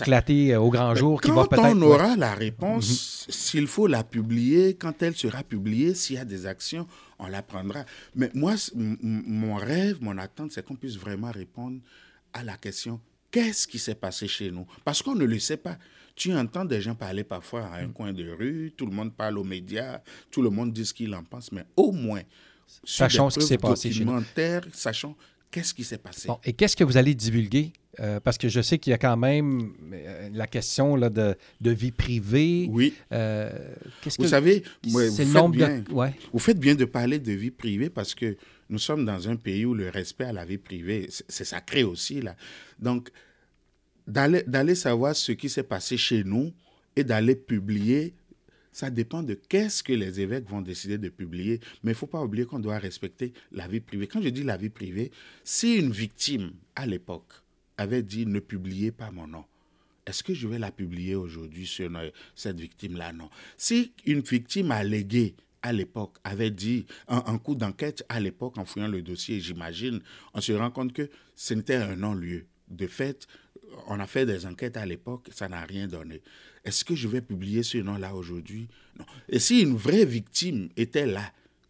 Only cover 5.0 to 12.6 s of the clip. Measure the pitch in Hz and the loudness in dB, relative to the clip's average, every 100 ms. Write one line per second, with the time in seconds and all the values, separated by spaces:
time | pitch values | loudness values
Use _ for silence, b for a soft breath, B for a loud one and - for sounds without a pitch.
5 | 170 165 117 120 139 107 101 110 160 175 | -2 0 -2 -4 -6 -4 0 2 2 0
6 | - 131 127 98 92 95 - 160 170 B | -2 -4 -6 -8 -8 -8 -8 -8 -10 B
7 | B - 95 98 - 98 98 120 131 B | B -14 -10 -8 -8 -8 -8 -8 -10 B
8 | B - 123 135 156 214 - 123 110 107 | B -2 -2 0 0 0 -4 -4 -4 -4
9 | 110 110 - 107 110 104 104 160 196 180 | -2 -4 -2 -4 -2 -4 -2 0 0 -2
10 | 113 95 92 - 151 - - 131 131 104 | -6 -6 -8 -10 -12 -10 -12 -12 -12 -10
11 | 92 101 117 107 90 - 123 131 120 b | -8 -8 -8 -10 -12 -12 -12 -12 -16 b
12 | b b _ - 120 95 | b b _ -14 -12 -12